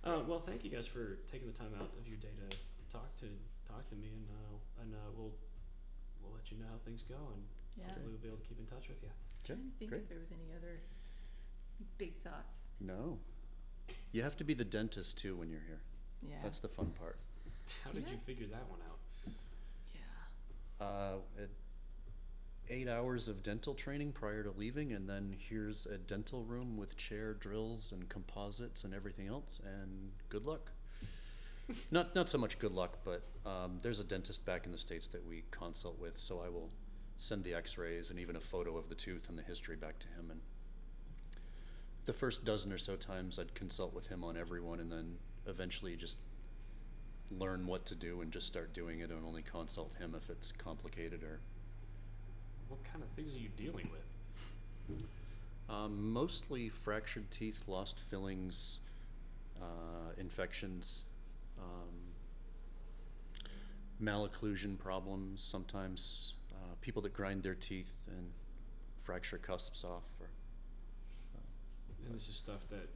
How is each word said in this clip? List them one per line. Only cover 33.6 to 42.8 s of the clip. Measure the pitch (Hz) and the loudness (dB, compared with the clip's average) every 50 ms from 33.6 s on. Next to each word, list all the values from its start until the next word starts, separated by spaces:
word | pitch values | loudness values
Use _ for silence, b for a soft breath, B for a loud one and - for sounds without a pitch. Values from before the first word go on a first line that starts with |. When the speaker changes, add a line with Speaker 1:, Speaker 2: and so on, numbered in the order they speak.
| 90 90 90 90 | 2 2 0 2
Speaker 3:
there's | 90 117 117 101 | 4 4 4 4
a | 101 | 4
dentist | 90 98 92 92 - 101 - - | 4 4 2 4 2 0 2 4
back | - 90 87 - | 4 4 4 2
in | 90 | 0
the | 87 80 | 0 0
States | - - 85 82 - - | 0 0 0 -2 -2 -2
that | - 90 87 | -2 -2 -2
we | 85 85 82 85 - | -2 -2 -4 -4 -4
consult | - - 85 85 85 - - 87 85 85 | -4 -2 -2 -2 -2 0 -2 -2 -2 -2
with, | 87 82 85 - | -2 -2 -2 -2
so | - - 92 87 87 | 0 0 0 0 0
I | 90 | 0
will | 87 87 80 - - - B B B B B B B | 0 0 0 -2 -4 -4 B B B B B B B
send | - - - 110 101 95 | -2 2 2 4 4 4
the | 90 85 | 4 4
x-rays | 82 85 - - - 85 82 85 85 85 - | 4 4 2 2 2 2 2 2 2 0 0
and | 90 90 | 0 0
even | 90 85 87 | 0 2 0
a | 82 | 0
photo | - - - 90 87 85 80 82 | 0 2 2 4 4 4 4 2
of | 80 - | 0 0
the | 85 | 0
tooth | 80 - 104 90 82 - - | 0 0 0 0 -2 -2 -2
and | 85 80 | -2 -2
the | |
history | 76 - 87 82 - - 82 | -2 -2 -2 -2 0 -2 -2
back | 80 82 78 78 - | 0 -2 -2 -2 -4
to | - 85 | -6 -4
him. | 85 82 85 82 | -4 -4 -4 -4
And | 80 80 - - - - - - - - - - - - - - - - B B B B B B B B B B B B B B B B - | -4 -4 -4 -4 -4 -4 -4 -4 -4 -4 -4 -4 -4 -4 -4 -4 -4 -4 B B B B B B B B B B B B B B B B 0
the | - | 0
first | 117 - - 127 110 104 110 | 2 4 4 4 4 6 6
dozen | 110 107 104 95 101 | 6 6 6 6 2
or | 95 | 2
so | 92 | 2